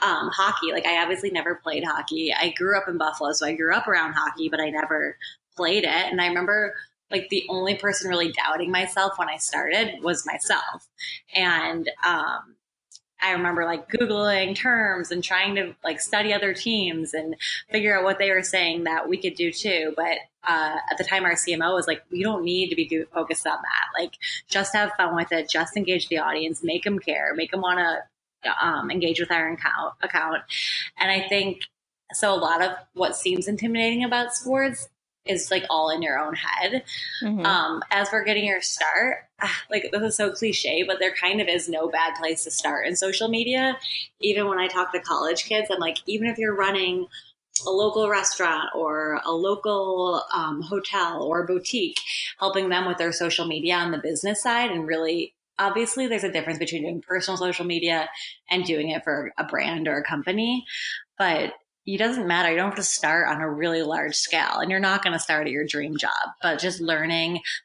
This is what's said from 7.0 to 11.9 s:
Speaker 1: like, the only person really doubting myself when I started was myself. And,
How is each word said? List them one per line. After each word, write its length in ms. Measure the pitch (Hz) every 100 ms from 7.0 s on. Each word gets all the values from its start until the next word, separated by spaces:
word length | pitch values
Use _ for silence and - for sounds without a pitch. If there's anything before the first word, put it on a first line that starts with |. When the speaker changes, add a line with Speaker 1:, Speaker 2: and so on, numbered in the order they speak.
| -
Speaker 1:
like, 180 | 196 -
the 160 | 202 -
only 260 | 185 185
person 340 | 196 202 190 190
really 220 | 175 165
doubting 400 | - 151 160 175
myself 480 | 185 190 190 196 190
when 100 | 160
I 100 | 156
started 640 | - 147 147 196 220 -
was 260 | 165 151 156
myself. 600 | 160 - 190 - - - - - - -
And, 560 | 185 180 165 160 165 160